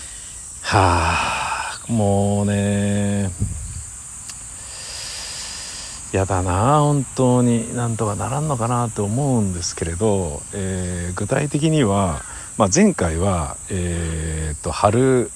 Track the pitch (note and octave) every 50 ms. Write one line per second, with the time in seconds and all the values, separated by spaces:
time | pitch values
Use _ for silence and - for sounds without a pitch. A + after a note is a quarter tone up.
0 | - - - - - - - - - - - - - - - G#2 F#2+ F2+ F2 E2+
1 | E2 E2+ F2 E2+ D#2+ - - - - - - - - - - - - - A#2 A2
2 | G#2 G2+ G2+ G2+ G2+ G2+ G#2 G2+ G2+ G2+ G2+ G2+ G2+ G2+ G2+ G2+ G2+ G2+ G2+ G2+
3 | G2+ G2+ G2+ G2+ G2+ F#2+ F#2+ - - - - - - - - - - - - -
4 | - - - - - - - - - - - - - - - - - - - -
5 | - - - - - - - - - - - - - - - - - - - -
6 | - - - F#2+ G2 F#2+ G2 F2+ F2+ F#2+ F2 F#2+ G#2+ C3 D3+ D3+ D3 D3 D3 C#3+
7 | B2 - - - C3 B2 B2 B2 B2 A#2+ A#2 A#2 A2+ - - A#2+ A#2+ A#2 A2+ G#2+
8 | A2+ G#2 G#2 G2 G2+ A2 C3 D3 D3+ D#3 C#3 A2+ A2 A#2+ B2 A#2+ A#2 A2+ - -
9 | G#2 G2+ A2 C3 D3 C#3 B2+ A#2 G#2 G2 F2+ F2 E2+ - - - F#2 E2 E2+ E2+
10 | G#2+ A2 G2+ G2 F2+ D#2 D2 - - - - G2+ F#2+ F#2 F#2+ F#2 F#2 F2+ F2+ F2
11 | F2 F2 F#2 - G#2 G2+ C3+ - D3 C#3+ - D3 D3+ D#3+ D#3 D3+ B2+ G2+ G2 G2+
12 | G2 F2+ D2+ - - - - - - - - - G#2+ F#2+ F#2+ E3 G#3+ G#3 E3 -
13 | - E2 D#2+ E2 F#2 G2+ F#2 E2+ D#2 C#2+ - - - - G#2+ F#2 F2 F2 E2+ E2
14 | E2 D#2+ D#2+ D#2+ D#2+ D#2+ D#2 D#2+ D#2+ D#2 D2 - - F2 E2 - - G#2 G#2 A#2+
15 | C3 C3 C3 B2 A2 - -